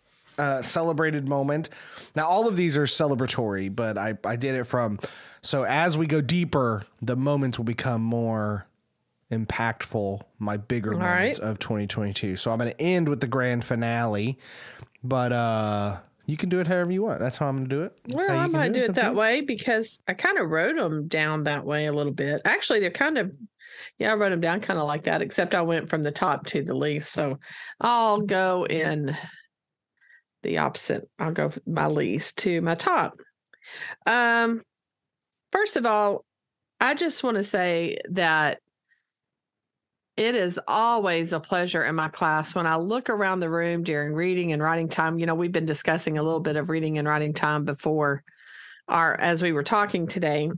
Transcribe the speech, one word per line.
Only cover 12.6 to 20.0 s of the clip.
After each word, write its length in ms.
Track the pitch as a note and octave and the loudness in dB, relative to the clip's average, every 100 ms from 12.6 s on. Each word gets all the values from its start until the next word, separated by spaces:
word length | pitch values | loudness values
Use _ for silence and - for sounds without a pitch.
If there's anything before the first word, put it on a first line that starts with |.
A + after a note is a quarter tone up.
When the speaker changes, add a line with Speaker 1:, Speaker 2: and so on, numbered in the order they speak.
| A#2 - | -2 -2
Speaker 1:
end 280 | E3 F3+ D#3 | 0 2 2
with 120 | C#3 | 0
the 60 | A#2+ | 0
grand 360 | C3 B2 A#2+ | 0 0 0
finale, 760 | A#2 A#2 A#2 A#2 A#2 G#2 A2 C3+ - - - - - _ | -2 -2 0 0 0 0 -2 -4 -10 -20 -18 -18 -20 _
but, 280 | B2+ C3 B2 | -2 0 2
uh, 640 | A#2+ A#2 A2 G#2+ G#2 G#2 F#2 - _ - | 2 2 0 0 0 -2 -6 -12 _ -6
you 120 | D3+ | -4
can 120 | F3+ | 0
do 100 | F3+ | 0
it 80 | E3+ | 2
however 240 | F3+ F3 | 0 0
you 100 | F#3 | 0
want. 180 | A3 - | -2 -2
That's 180 | B2+ - | -2 -2
how 100 | C#3+ | -2
I'm 100 | C3+ | -2
gonna 120 | C3 | -2
do 120 | C#3 | -4
it. 140 | F#3 - A#3 | -4 -8 -8
That's 100 | C4+ | -2
Speaker 2:
Well, 120 | G4 | 0
Speaker 1:
how 60 | - | 2
you 40 | |
Speaker 2:
I 40 | |
Speaker 1:
can 80 | F4 | 2
Speaker 2:
might 160 | D#4+ C4 | 2 2
Speaker 1:
do 20 | |
it. 40 | |
Speaker 2:
do 60 | B3+ | 2
Speaker 1:
It's 60 | A#3 | 2
Speaker 2:
it 40 | |
Speaker 1:
up 40 | F#3+ | 2
to 60 | |
Speaker 2:
that 100 | A3 | 2
Speaker 1:
you. 40 | G#3+ | 2
Speaker 2:
way 240 | A3 C4 | 2 2
because 600 | D4 A3+ - A3 A3+ - | 0 -4 0 0 0 -4